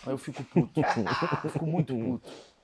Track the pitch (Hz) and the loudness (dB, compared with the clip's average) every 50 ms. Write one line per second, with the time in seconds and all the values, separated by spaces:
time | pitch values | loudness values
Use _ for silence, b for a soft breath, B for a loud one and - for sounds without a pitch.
0 | - 131 131 135 - 151 127 - 127 - - - 120 - - 156 147 - - 120 | -6 -6 -6 -4 -6 -8 -8 -8 -10 4 4 4 4 4 2 2 2 4 2 2
1 | 101 - - - 170 - 147 - - 156 - 151 165 156 165 165 147 139 131 113 | 0 0 0 0 0 0 0 -2 -2 -4 -4 -2 -2 0 0 0 0 0 -2 -2
2 | 113 - 123 113 B B B B B B B _ | -2 -2 -4 -4 B B B B B B B _